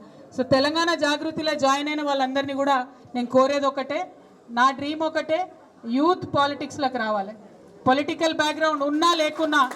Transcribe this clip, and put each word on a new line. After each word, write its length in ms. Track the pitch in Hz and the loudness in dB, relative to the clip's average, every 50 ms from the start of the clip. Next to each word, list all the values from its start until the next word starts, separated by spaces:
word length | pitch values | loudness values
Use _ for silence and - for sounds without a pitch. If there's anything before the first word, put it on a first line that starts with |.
| - - - - - - - | -14 -20 -20 -20 -20 -10 -6
So 60 | - 247 | -4 0
తెలంగాణ 500 | 254 269 262 269 294 311 330 339 339 330 | 2 2 2 2 2 0 0 0 0 0
జాగృతిలో 600 | 311 294 294 294 294 320 320 311 - 302 311 302 | 0 0 0 0 0 -4 -6 -6 -4 -4 -4 -2
జాయిన్ 360 | 294 269 262 269 285 294 302 | 0 2 2 2 2 0 -4
అయిన 120 | 302 302 | -4 -4
వాళ్ళందరినీ 520 | 294 285 285 269 262 254 262 277 277 277 277 | -2 -2 0 0 -2 -2 -2 -2 -4 -2 -2
కూడా 340 | 269 277 285 277 254 254 - - - - - - | -2 2 2 2 2 0 -4 -12 -20 -16 -10 -6
నేను 120 | 247 240 | -6 -2
కోరేది 380 | 240 - 262 262 269 285 285 277 | 2 4 4 4 4 2 0 0
ఒకటే, 480 | 269 262 269 262 - 285 330 370 359 - - - - - - - - | -2 -2 -2 -4 -4 -4 -6 -6 -8 -12 -20 -20 -20 -20 -20 -16 -4
నా 220 | 233 233 247 269 | 0 2 2 2
డ్రీమ్ 300 | 262 247 277 294 311 311 | 2 0 -6 -6 -4 -4
ఒకటే, 500 | 320 311 320 311 302 311 320 339 370 359 - - - - - - - | -4 -2 -2 -4 -2 -2 -2 -2 -2 -6 -10 -20 -20 -20 -20 -14 -8
యూత్ 380 | 233 233 269 294 339 359 359 - - - | -4 0 2 2 2 2 0 -2 -2 0
పాలిటిక్స్లోకి 600 | 294 285 285 285 277 302 - - - 294 262 262 | 0 0 0 0 -4 -8 -10 -6 -4 -4 -2 -2
రావాలి. 360 | 240 220 214 214 202 190 202 220 - - - - - - - - - - | -2 -2 -2 -2 -2 -4 -6 -10 -16 -20 -20 -20 -20 -20 -20 -12 -2 2
పొలిటికల్ 460 | 254 262 277 294 285 320 - 330 320 311 | 2 2 2 2 -2 -2 0 0 0 2
బ్యాక్‌గ్రౌండ్ 500 | 311 302 302 294 302 320 311 311 285 285 | 0 0 0 0 0 0 0 0 0 0
ఉన్నా 300 | 294 294 302 339 339 349 | 0 0 2 4 4 4
లేకున్నా 560 | 330 311 302 302 320 320 302 302 294 254 254 - | 4 2 0 0 -2 0 2 4 4 2 2 -2